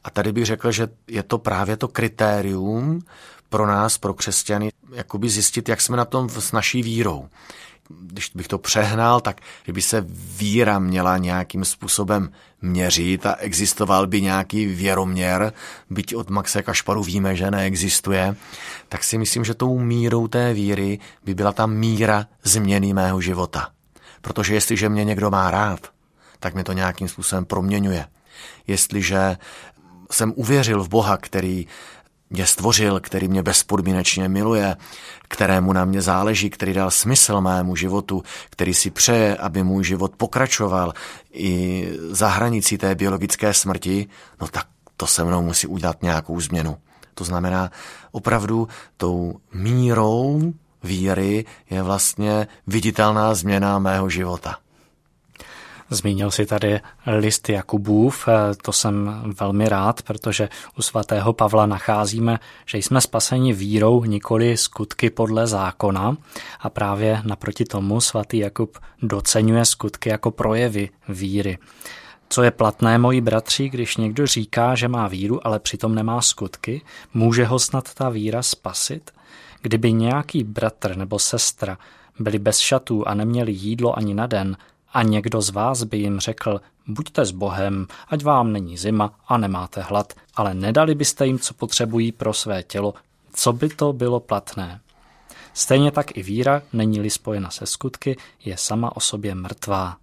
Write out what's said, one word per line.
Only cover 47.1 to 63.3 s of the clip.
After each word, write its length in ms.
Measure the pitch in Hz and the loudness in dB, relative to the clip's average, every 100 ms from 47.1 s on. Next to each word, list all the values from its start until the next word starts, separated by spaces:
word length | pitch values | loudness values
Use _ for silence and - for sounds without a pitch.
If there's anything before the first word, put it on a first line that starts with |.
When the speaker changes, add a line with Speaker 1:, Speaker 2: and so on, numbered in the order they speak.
Speaker 1:
To 100 | - | -12
znamená, 480 | 87 90 90 92 92 - - - - | -4 -2 0 0 -2 -6 -20 -20 -12
opravdu 560 | 117 - 113 107 113 113 - - _ | -6 0 0 0 -2 -2 -8 -20 _
tou 380 | 87 87 87 - _ | -2 0 -2 -6 _
mírou 1000 | 95 104 123 123 113 107 117 131 151 165 160 _ _ | -4 0 2 4 4 2 2 2 2 0 -4 _ _
víry 600 | 90 92 95 92 98 104 110 - _ | -4 0 0 2 2 0 -4 -16 _
je 120 | 95 | -4
vlastně 640 | 92 98 - - 104 107 104 - - | -2 0 0 0 0 0 -2 -8 -4
viditelná 680 | 107 104 - 107 107 110 104 | 0 0 2 2 4 2 2
změna 440 | 92 98 101 98 | 2 2 2 2
mého 300 | 95 95 95 | 2 0 0
života. 480 | 90 90 87 85 - _ _ _ _ _ _ _ - - - - - - | -2 -4 -4 -8 -12 _ _ _ _ _ _ _ -20 -20 -20 -20 -20 -6
Speaker 2:
Zmínil 380 | 104 104 98 101 | -2 0 0 0
jsi 140 | - 104 | 0 0
tady 340 | 104 104 104 - - - | 0 2 0 -4 -10 -2
list 420 | 107 107 - - | 2 2 0 0
Jakubův, 800 | 101 - 107 101 104 120 - - | -2 0 -2 2 4 4 2 2
eh, 280 | 110 104 101 | 4 4 -2
to 100 | - | -2
jsem 500 | - 110 101 104 107 110 98 | 0 0 -2 -4 -6 -8 -4
velmi 300 | 101 98 107 | 0 2 2
rád, 320 | 98 101 - | 4 2 -2
protože 480 | - 104 113 101 101 - - - | -6 -6 -4 -2 -2 -6 -16 -8
u 40 | |
svatého 520 | - 110 104 107 104 | -4 -2 0 2 2
Pavla 320 | 113 107 110 104 | 4 4 6 4
nacházíme, 720 | 98 - 107 104 113 117 113 - - - | 2 0 0 0 0 0 0 -6 -20 -8
že 120 | 107 | -6
jsme 240 | - 131 | 2 2
spaseni 520 | - 113 - | 2 0 0